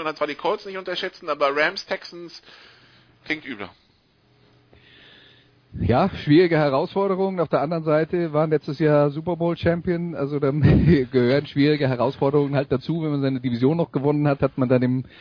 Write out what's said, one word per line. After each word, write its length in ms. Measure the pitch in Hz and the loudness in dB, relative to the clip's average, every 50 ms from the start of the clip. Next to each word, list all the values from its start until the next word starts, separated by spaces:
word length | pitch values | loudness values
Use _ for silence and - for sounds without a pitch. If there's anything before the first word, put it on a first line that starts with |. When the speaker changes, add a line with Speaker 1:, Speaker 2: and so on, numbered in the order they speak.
| 165 | -8
Speaker 1:
dann 140 | 156 156 - | -8 -6 -6
zwar 100 | 151 147 | -6 -6
die 80 | 143 | -6
Colts 300 | - - 170 202 208 - | -6 -4 -4 -4 -6 -8
nicht 120 | 202 190 190 | -12 -14 -12
unterschätzen, 520 | 185 185 180 170 - 185 - - - 165 | -10 -10 -8 -8 -8 -8 -10 -10 -8 -8
aber 260 | 147 147 151 139 139 | -4 -2 0 0 0
Rams, 300 | 147 151 165 190 196 - | 0 0 0 -2 -6 -8
Texans 580 | - 196 185 - - - 170 175 165 - - - - - - - - - _ _ _ _ _ _ _ _ _ _ | -8 -10 -10 -10 -12 -18 -18 -18 -18 -20 -20 -20 -20 -20 -20 -20 -20 -20 _ _ _ _ _ _ _ _ _ _
klingt 240 | - 156 151 - 143 | -8 -8 -8 -8 -10
übler. 220 | 127 101 101 90 - _ _ _ _ _ _ _ _ _ _ _ _ _ _ _ _ _ _ _ _ _ _ _ - - - - - - - - _ _ _ _ _ _ _ _ - - | -12 -12 -12 -14 -16 _ _ _ _ _ _ _ _ _ _ _ _ _ _ _ _ _ _ _ _ _ _ _ -20 -20 -20 -20 -20 -20 -20 -20 _ _ _ _ _ _ _ _ -8 -4
Speaker 2:
Ja, 300 | 82 87 110 131 180 196 | 0 2 2 2 2 0
schwierige 480 | - - - 151 147 160 185 170 165 151 | -2 -4 0 4 6 6 6 6 4 2
Herausforderungen. 840 | 151 147 131 135 165 180 - 196 196 196 190 180 196 196 190 180 | 2 2 0 0 -2 -2 -2 -2 -2 -2 0 -2 -2 -2 -2 -2
Auf 100 | 160 143 | -2 -2
der 120 | - 139 | 0 -2
anderen 220 | 135 151 170 165 160 | -2 -2 -4 -4 -2
Seite 500 | 160 151 151 160 156 - 180 170 165 147 | 0 0 0 0 0 -2 -4 -4 -2 0
waren 160 | 147 156 160 | 0 0 0
letztes 300 | 156 147 - - 147 - | 0 -2 -2 -4 -4 0
Jahr 320 | 165 151 151 147 147 147 | 2 4 4 4 4 2
Super 240 | 139 156 160 170 175 | 0 -4 -6 -6 -4
Bowl 200 | 160 170 170 170 | -2 -2 -2 -2
Champion, 600 | - - 170 170 170 156 185 175 170 175 175 160 | -2 0 0 0 0 -2 -2 -2 -2 -4 -6 -6
also 240 | - 143 139 147 143 | -6 -6 -4 -2 0
dann 220 | 147 139 135 151 | 0 0 2 4
<laughs> 500 | 135 - - - - 147 175 143 127 120 | 4 4 6 6 6 6 4 4 2 2
gehören 340 | 131 131 123 120 131 143 147 | 2 2 2 4 2 0 0
schwierige 420 | - - 143 139 147 151 143 139 131 | -2 0 2 2 2 2 2 0 0
Herausforderungen 680 | 131 120 117 135 139 - 147 139 139 147 143 139 143 | 0 0 0 -2 0 0 0 0 2 2 2 2 0
halt 160 | 139 139 131 | -2 -2 0
dazu. 320 | 131 123 - - 160 170 156 | -2 -2 -2 -2 -4 -2 -2
Wenn 80 | 156 | -2
man 100 | 147 143 | -2 -2
seine 180 | 139 135 135 127 | 0 -2 -2 -2
Division 380 | 123 131 120 117 123 131 160 170 | -2 -4 0 2 2 2 2 2
noch 140 | 170 - | -2 -2
gewonnen 360 | - - 131 147 147 147 147 147 | -4 -2 0 0 0 2 2 0
hat, 140 | 139 - | 0 0
hat 160 | 147 135 - - | 0 -2 -2 -2
man 100 | 131 123 | 0 2
dann 140 | 127 127 | 2 2
im, 240 | 123 123 127 131 127 - - - | 2 2 0 -2 -4 -8 -14 -20